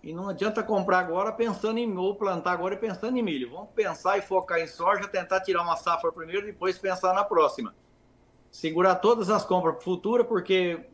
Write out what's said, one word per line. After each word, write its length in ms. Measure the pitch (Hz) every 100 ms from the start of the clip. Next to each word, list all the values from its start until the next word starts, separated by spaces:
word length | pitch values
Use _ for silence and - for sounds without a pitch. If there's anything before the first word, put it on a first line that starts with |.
E 100 | -
não 140 | 165 196
adianta 340 | 185 208 214
comprar 380 | 214 208 185 185
agora 320 | 175 175 214
pensando 460 | 220 226 190 220 226
em, 200 | 240 185
ou 160 | 185 196
plantar 360 | 202 175 185
agora 240 | 175 180 185
pensando 420 | 220 190 220 254
em 40 |
milho. 280 | 214 143 120
Vamos 180 | 156 214
pensar 440 | - 196 - 190 196
e 40 |
focar 380 | - 190 185 170
em 80 | 160
soja, 400 | - 175 196 196
tentar 320 | 190 175 190
tirar 220 | 190 175
uma 160 | 175 165
safra 340 | - 170 170
primeiro, 340 | 170 160 190 208
depois 320 | 190 185 185
pensar 360 | 190 185 185
na 100 | 185
próxima. 500 | 202 180 147 - 110 - _ _ _ _ _ _ _
Segurar 440 | - 160 160 185 185
todas 340 | 202 233 190
as 160 | 214 -
compras 360 | 185 165 160
futuras, 460 | - 180 208 240 233
porque 500 | 214 180 185 180 165 -